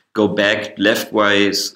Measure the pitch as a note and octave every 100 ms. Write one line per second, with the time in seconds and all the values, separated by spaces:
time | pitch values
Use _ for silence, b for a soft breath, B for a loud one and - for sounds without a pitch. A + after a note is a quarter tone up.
0 | B A2 G#2 G#2 G2+ A2 - - G2+ A2+
1 | - G#2+ G#2 G2+ G2+ G2+ -